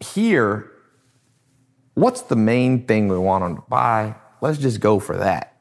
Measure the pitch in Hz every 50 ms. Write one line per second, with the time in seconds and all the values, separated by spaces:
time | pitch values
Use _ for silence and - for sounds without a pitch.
0 | - - - 196 226 226 196 135 110 101 104 104 - - - _ _ _ _ _
1 | _ _ _ _ _ _ _ _ _ _ _ _ _ _ _ _ _ _ - 143
2 | 185 254 254 - - - 127 113 107 113 120 123 127 127 117 120 127 - 110 107
3 | 104 98 95 90 92 95 95 95 92 87 80 - - - 110 127 123 120 113 110
4 | 107 107 110 - _ _ _ - - 156 156 143 135 131 110 104 - 104 107 98
5 | - - 73 - - 98 87 69 - - _ _